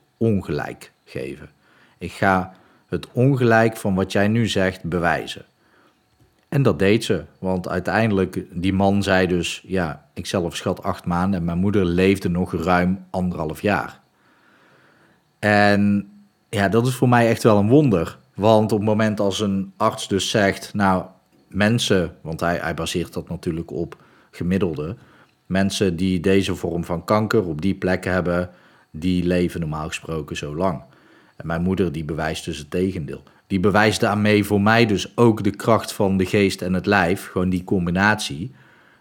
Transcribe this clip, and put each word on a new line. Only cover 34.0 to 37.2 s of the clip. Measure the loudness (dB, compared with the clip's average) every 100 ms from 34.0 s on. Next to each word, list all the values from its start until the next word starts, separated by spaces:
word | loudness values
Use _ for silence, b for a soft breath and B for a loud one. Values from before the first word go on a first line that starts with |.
| 0 2 2 2
voor | 2 2
mij | 4 4 4
dus | 0 -2 2
ook | 2 4
de | -2 -2
kracht | 2 0 0
van | -2 0 0
de | 2
geest | 2 2 0
en | -4
het | -2 2
lijf, | 2 2 -2